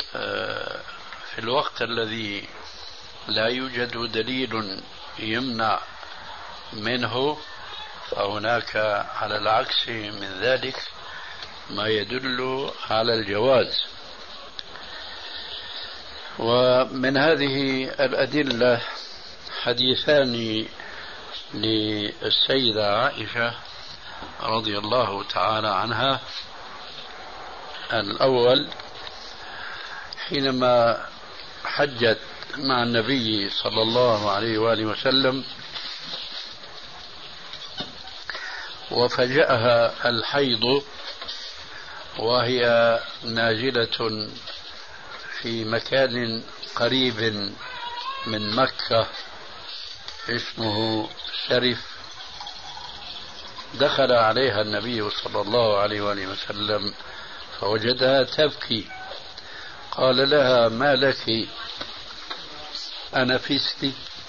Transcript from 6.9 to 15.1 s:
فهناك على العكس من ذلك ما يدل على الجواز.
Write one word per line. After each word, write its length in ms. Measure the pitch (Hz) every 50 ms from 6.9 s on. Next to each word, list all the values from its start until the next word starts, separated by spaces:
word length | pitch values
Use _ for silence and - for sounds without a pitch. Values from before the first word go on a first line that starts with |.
| 123 123 123 110 110 123 135 147 151 147 - - - - - - - - - - - - - -
فهناك 640 | - - 104 101 104 104 101 113 120 113 107 - - 110 107 107 104 101 - - -
على 220 | - 110 104 104
العكس 520 | 107 104 104 107 120 135 - - - - -
من 500 | 117 110 107 104 104 101 98 98 95 92
ذلك 360 | 104 123 131 127 123 131 131 - - - - - - - - - - - - - - - - - - -
ما 180 | 101 101 104 110
يدل 840 | 110 104 101 104 117 131 135 135 127 123 127 131 131 131 143 - - - - -
على 240 | 107 110 113 117 117
الجواز. 680 | 113 110 98 101 104 113 135 131 120 95 - - - - - - - - - - - - - - - - - - - - - - - - - - - - -